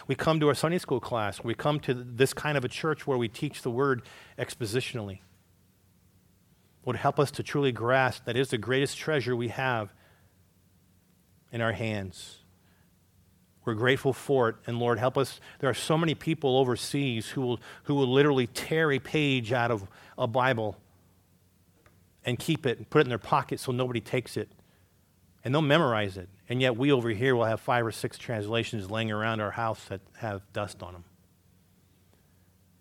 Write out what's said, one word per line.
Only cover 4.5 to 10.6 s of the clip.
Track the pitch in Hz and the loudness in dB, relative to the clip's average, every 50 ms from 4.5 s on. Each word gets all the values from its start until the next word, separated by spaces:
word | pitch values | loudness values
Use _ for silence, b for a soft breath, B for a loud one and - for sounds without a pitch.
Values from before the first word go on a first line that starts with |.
| - - 120 101 101 127 - - - 120 104 101 95 95 - - _ _ _ _ _ _ _ _ _ _ _ _ _ _ _ _ _ _ _ _ _ _ _ _ _ _ _ _ _ _ - | -6 -6 -6 -2 -2 -2 -2 -2 -6 -8 -8 -8 -12 -14 -16 -20 _ _ _ _ _ _ _ _ _ _ _ _ _ _ _ _ _ _ _ _ _ _ _ _ _ _ _ _ _ _ -4
Lord, | 127 117 101 | -4 -2 0
help | - 139 139 - | 0 2 2 2
us | 143 135 | 2 0
to | - - | 0 -6
truly | 110 - - 151 139 135 | -6 -4 -2 0 0 0
grasp | 117 101 110 120 127 135 131 127 - - - | 0 0 2 2 4 4 4 2 0 -4 -6
that | - 117 | -2 0
is | 123 139 127 | 0 0 0
the | - 113 | -2 -4
greatest | 98 113 131 135 139 - - | -2 0 0 2 2 0 -2
treasure | - - - 156 143 110 120 127 | -4 -4 -2 0 0 0 0 -2
we | 117 120 110 | -2 -2 -4
have | 98 - 135 131 123 113 107 104 - b b b b b b b b b b _ _ _ | -4 -2 -2 0 0 -2 -2 -6 -10 b b b b b b b b b b _ _ _